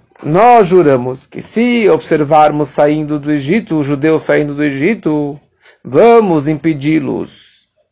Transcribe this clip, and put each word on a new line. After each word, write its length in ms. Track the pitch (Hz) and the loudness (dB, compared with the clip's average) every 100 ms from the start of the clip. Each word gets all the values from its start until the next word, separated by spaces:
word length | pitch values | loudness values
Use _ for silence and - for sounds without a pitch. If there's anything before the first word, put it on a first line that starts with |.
| _ _ | _ _
"Nós 460 | 143 170 240 240 175 | -2 2 4 4 4
juramos 580 | 180 156 131 123 131 - | 4 4 2 -2 -10 -14
que 160 | - | -16
se 460 | - 220 240 240 196 | -8 -2 0 0 2
observarmos 840 | 160 - 156 147 156 151 147 147 | 0 0 -2 2 4 2 0 -4
saindo 480 | - 147 156 147 151 | 0 0 0 -4 -6
do 140 | 147 | -4
Egito, 440 | 147 135 220 185 156 | -4 -2 -4 -2 -4
os 100 | 139 | -4
judeus 360 | 143 156 156 | -2 0 0
saindo 320 | - 147 147 | 0 -2 -2
do 80 | 143 | -4
Egito, 800 | 147 135 165 208 160 151 147 143 _ _ _ _ | -4 -2 -2 -2 -2 -4 -6 -10 _ _ _ _
vamos 640 | - 139 226 233 202 156 143 | -4 2 4 4 4 0 -2
impedi-los. 1200 | 151 165 147 143 156 127 98 90 - - _ _ _ _ | -4 -4 -4 -2 -2 -2 -8 -10 -16 -20 _ _ _ _